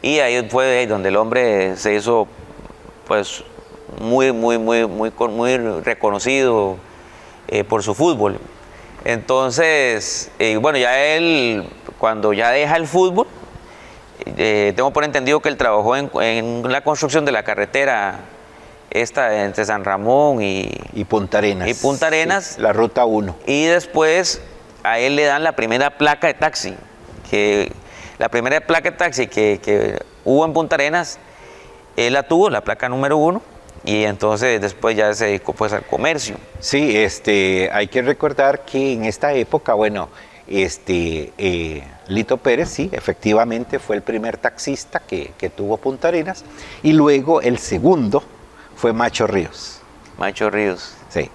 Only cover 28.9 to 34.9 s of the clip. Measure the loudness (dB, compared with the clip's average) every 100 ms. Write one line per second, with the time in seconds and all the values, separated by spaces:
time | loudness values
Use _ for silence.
28.9 | -2 -2 0 -2 2 2 2 0 2 2
29.9 | -4 -12 -8 0 2 2 0 0 0 0
30.9 | 0 -4 -12 -20 -20 -20 -20 -20 -20 -10
31.9 | -2 0 0 2 4 4 2 -2 -4 -4
32.9 | -2 0 2 2 0 -8 -20 -20 -12 -2
33.9 | 0 0 0 0 2 2 0 -2 -2 -2